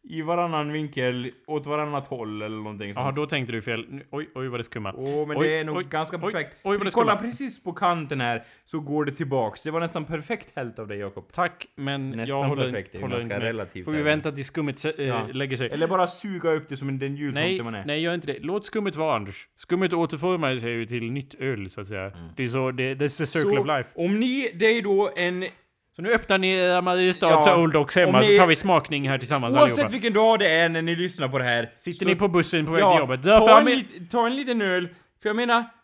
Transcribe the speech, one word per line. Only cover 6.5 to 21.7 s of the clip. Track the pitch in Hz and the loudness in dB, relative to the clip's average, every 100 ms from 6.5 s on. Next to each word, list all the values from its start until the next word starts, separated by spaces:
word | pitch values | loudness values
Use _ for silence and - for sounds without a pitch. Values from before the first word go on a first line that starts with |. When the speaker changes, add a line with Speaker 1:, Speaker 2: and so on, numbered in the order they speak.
| - | -8
Speaker 2:
oj, | 190 202 | -4 -2
vad | 196 | 0
det | |
Speaker 1:
Kolla | - - 208 | 2 2 0
Speaker 2:
skummar. | 233 | -2
Speaker 1:
precis | 233 269 - | -8 -10 -8
på | 185 | -12
kanten | 175 185 170 147 143 | -2 0 0 -4 -4
här, | 120 117 - _ _ | -2 -4 -8 _ _
så | 160 | -10
går | 143 151 143 | -4 -2 -2
det | |
tillbaks. | 143 147 135 135 - | -4 -2 -2 -2 -4
Det | 156 | -6
var | 160 | -4
nästan | 170 165 143 | -4 -6 -8
perfekt | 160 151 233 - - | -10 -8 -10 -10 -10
hälft | 123 110 | -10 -10
av | 107 | -10
dig, | 104 | -8
Jakob. | 98 98 - | -10 -12 -12
Speaker 2:
Tack, | - 175 - - - | -4 -4 -6 -20 -10
men | 139 139 135 | -6 -6 -6
Speaker 1:
Nästan | 113 117 139 | -6 -4 -2
Speaker 2:
jag | 139 | 0
håller, | 139 | 0
Speaker 1:
perfekt, | 131 113 95 | -2 -4 -8
det | 95 | -10
är | |
ju | |
Speaker 2:
håller | 104 120 | -6 -6
Speaker 1:
ganska | 117 | -4
Speaker 2:
inte | 101 | -4
med. | 113 | -4
Speaker 1:
relativt | 113 95 95 90 | -6 -8 -10 -6
Speaker 2:
Får | |
vi | 151 | -2
Speaker 1:
här. | |
Speaker 2:
vänta | 147 151 151 | 0 0 -4
tills | 139 135 | -8 -8
skummet | - 147 135 | -4 -4 -4
se-, | 156 156 | -6 -4
eh, | 135 | -4
Speaker 1:
Ja. | 120 110 | -4 -4
Speaker 2:
lägger | 127 139 127 | -6 -6 -4
sig. | 120 | -4
Speaker 1:
Eller | 143 165 | -2 0
bara | 185 175 | 2 0
suga | - 208 185 170 | -2 -10 -4 0
upp | 156 147 | 0 -2
det | 135 | -8
som | 139 | -6
en, | 135 | -4
den | 139 143 | -6 -6
jultomte | 147 139 | -6 -2
Speaker 2:
Nej, | 165 190 | -2 -2
Speaker 1:
man | 117 107 | -6 -8
är. | 139 | -6
Speaker 2:
nej, | 147 | -4
gör | 165 | -2
inte | 175 151 | -4 -6
det. | 123 | -8
Låt | 135 202 196 | -6 -6 -4
skummet | 220 202 151 | -4 -4 -2
vara, | 156 120 | -2 -2
Anders. | 98 - - _ | -4 -14 -20 _
Skummet | - 180 185 | -4 0 0
återformar | 170 165 147 175 180 143 127 | 0 -2 -2 -2 0 -2 -2
sig | 117 | -4
ju | 117 113 | -4 -4
till | 120 117 | -6 -6
nytt | 135 139 - | -6 -10 -8
öl, | 131 117 | -6 -6
så | 95 | -8